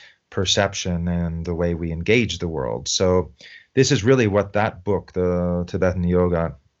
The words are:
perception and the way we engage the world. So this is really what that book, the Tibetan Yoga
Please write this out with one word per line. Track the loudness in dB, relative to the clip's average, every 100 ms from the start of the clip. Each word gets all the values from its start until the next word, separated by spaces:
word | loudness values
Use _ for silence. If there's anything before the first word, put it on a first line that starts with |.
| -20 _ _
perception | -4 -2 0 0 -2 -4 -4 -2
and | -2 -2 -4 -6
the |
way | -2 -2
we | -2 -4
engage | -4 2 2 2 -2
the | -6
world. | -4 -4 -6 -4
So | 0 2 2 0 -8 -20 -20 _
this | 2 2
is | 2
really | 4 4 4
what | 2 0
that | 0 -2 -4
book, | -2 -2 -2
the | -2 0 0 0 -2 -4
Tibetan | 0 0 0
Yoga | 0 2 2 0 -2 -6 _ _